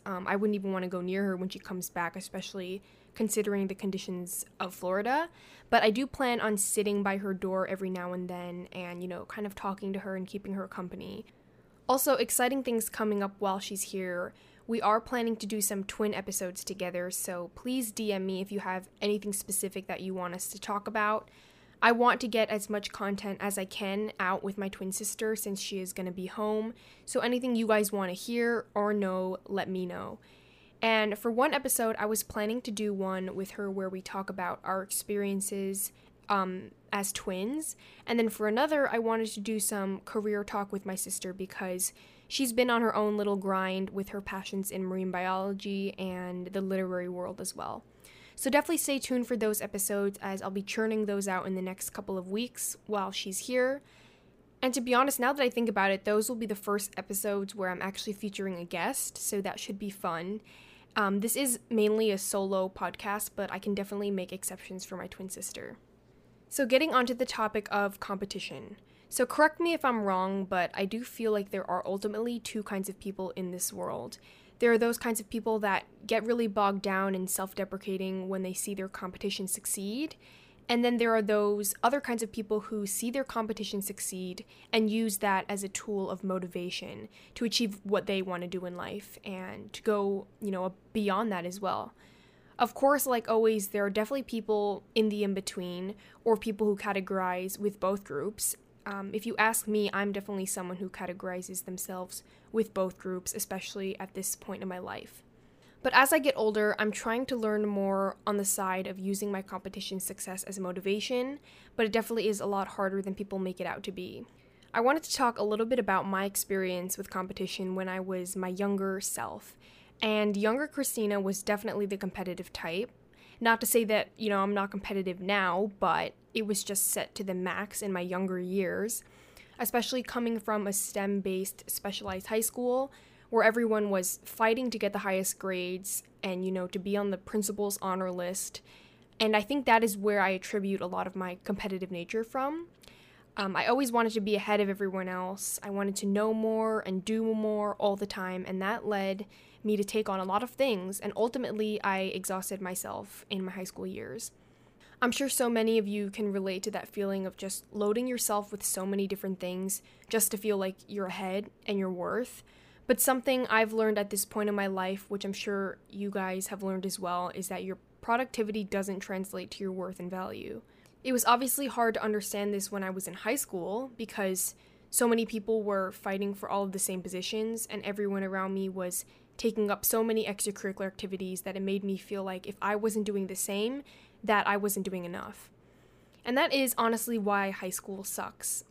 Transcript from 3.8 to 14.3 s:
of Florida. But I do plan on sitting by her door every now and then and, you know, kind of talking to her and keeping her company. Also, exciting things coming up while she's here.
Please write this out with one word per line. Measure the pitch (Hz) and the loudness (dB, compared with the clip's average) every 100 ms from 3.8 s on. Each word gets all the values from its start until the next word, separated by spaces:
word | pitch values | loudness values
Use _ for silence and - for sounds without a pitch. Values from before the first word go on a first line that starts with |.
| 196 190 - 180 175 - - - | -4 -4 -4 -6 -6 -8 -8 -8
of | 190 | -8
Florida. | - 180 190 233 285 339 - - - - | -4 0 0 2 0 0 -8 -20 -14 4
But | 233 | 6
I | 220 | 6
do | 220 277 | 4 0
plan | - 254 240 | 0 0 2
on | 214 208 | 2 2
sitting | - 214 202 202 | 0 0 2 2
by | 202 196 | 2 0
her | 202 | -2
door | 185 190 190 - | -2 0 0 0
every | 190 190 | -2 -2
now | 185 180 | -4 -4
and | 180 180 | -6 -6
then | 180 175 175 180 | -6 -8 -10 -10
and, | 185 175 175 | -10 -8 -8
you | 180 | -8
know, | 175 - | -8 -8
kind | - 208 | -6 -6
of | |
talking | - 196 196 196 | -6 -6 -4 -4
to | 196 | -4
her | 196 190 | -4 -6
and | 185 | -6
keeping | 202 196 | -8 -6
her | 196 190 | -6 -6
company. | - 180 185 190 196 - - - - - - - | -8 -8 -8 -10 -12 -14 -20 -20 -20 -20 -6 2
Also, | 269 294 | 4 4
exciting | 247 240 - 247 269 | 4 4 4 2 2
things | 247 226 - | 0 0 0
coming | - 214 202 | 0 0 2
up | 196 196 | -2 0
while | 196 196 | 0 0
she's | - 196 | -4 -6
here. | - 190 185 175 202 | -4 -4 -4 -4 -6